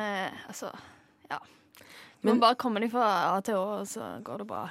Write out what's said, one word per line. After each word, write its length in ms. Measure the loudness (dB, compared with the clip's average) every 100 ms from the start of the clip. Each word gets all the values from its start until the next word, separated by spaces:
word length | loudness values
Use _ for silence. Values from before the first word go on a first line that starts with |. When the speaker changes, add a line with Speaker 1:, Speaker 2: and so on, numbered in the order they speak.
Speaker 1:
eh, 300 | -4 -4 -6 -8 -12
altså, 220 | -10 -10 -12 -18 -20 _ _ -12
ja. 80 | -10 -10 -20 _ -20 -20 -20 -20 -2
Du 60 | 2
Speaker 2:
Men 80 | 6
Speaker 1:
må 20 |
bare 160 | 6 6
komme 240 | 0 0
deg 100 | 0
fra 460 | 2 2 4 2 2
A 40 |
til 120 | 0
Å, 260 | 0 0 -4
og 40 | -6
så 220 | -8 -10 -10
går 140 | -10 -10
det 80 | -8
bra. 140 | -8 -8